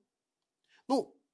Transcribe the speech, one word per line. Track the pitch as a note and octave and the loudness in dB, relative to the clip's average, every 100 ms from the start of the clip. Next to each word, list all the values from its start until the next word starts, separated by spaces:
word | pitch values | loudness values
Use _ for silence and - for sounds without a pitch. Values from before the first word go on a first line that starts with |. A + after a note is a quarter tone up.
| _ _ _ _ _ _ _ - - | _ _ _ _ _ _ _ -14 -2
Ну, | C4 - - _ | -2 -2 -10 _